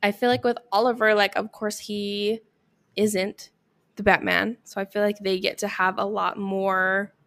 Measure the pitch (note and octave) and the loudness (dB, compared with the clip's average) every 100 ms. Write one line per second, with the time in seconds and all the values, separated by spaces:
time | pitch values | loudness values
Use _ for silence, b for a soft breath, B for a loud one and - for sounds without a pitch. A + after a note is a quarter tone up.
0 | G#3 G3+ B3 B3 B3 A#3 _ G3 A#3+ A#3+ | 0 0 2 2 0 -2 _ 2 2 2
1 | G#3+ G#3+ G3 - G#3+ - G#3+ - - G#3 | 2 4 2 0 -6 -6 -8 -8 -8 -6
2 | G3+ G3+ G3+ A3 _ _ _ _ _ - | -4 -2 -2 -2 _ _ _ _ _ -2
3 | G#3+ G#3 F#3+ - - _ _ _ _ - | 0 0 -2 -6 -20 _ _ _ _ -2
4 | G3+ F#3 - - G3 A#3+ - - G3 G#3 | 4 4 4 2 2 -4 -12 -8 -6 0
5 | G#3 G#3 G3 F#3+ F#3+ - G#3 - F#3 F#3+ | 0 0 -2 0 -2 -4 -6 0 0 0
6 | G3+ G#3 F#3 - G3 F#3+ F#3+ F#3 F#3 F#3+ | -4 -2 -4 -4 -4 -2 0 0 2 0
7 | G3+ _ | -4 _